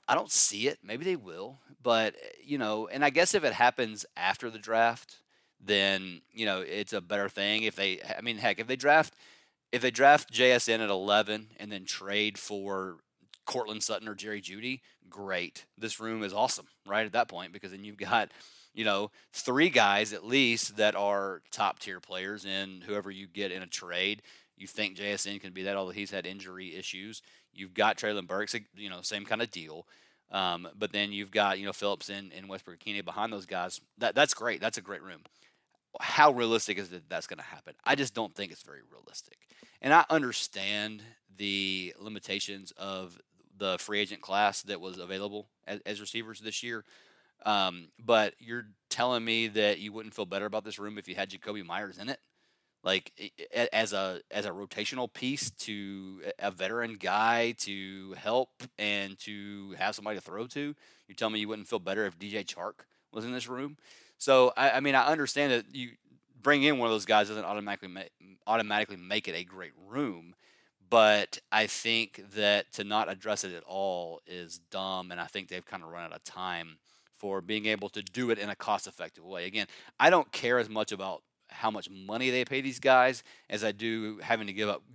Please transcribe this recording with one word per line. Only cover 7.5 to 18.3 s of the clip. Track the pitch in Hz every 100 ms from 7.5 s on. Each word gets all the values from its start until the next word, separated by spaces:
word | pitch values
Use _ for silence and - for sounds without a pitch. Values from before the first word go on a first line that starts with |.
| 107
If | 110
they, | - 98 95 - -
I |
mean, | 117 110
heck, | 110 101
if | 113
they | 131
draft, | 139 156 156 - - - _ _ _
if | 123
they | 127
draft | 120 139 147 -
J | 113 127
S | 123 -
N | 113
at | 110
eleven | 98 98 104 104 107 107 -
and | 104
then | 101
trade | 92 - 95 101 107 98
for | - 104 98 95 92 85 _ _ _ -
Cortland | - 123 107 104
Sutton | - 104 110
or |
Jerry | 98 104 104
Jeudy, | 90 98 120 131 - _ 92
great. | 98 98 92 85 - - -
This | 110 -
room | 110 113
is | 104
awesome, | 98 123 - 87 _ -
right, | 104 110
at |
that | 107 120
point, | 87 92
because | 92 95
then | 95
you've | 104 101
got, | 95 117 104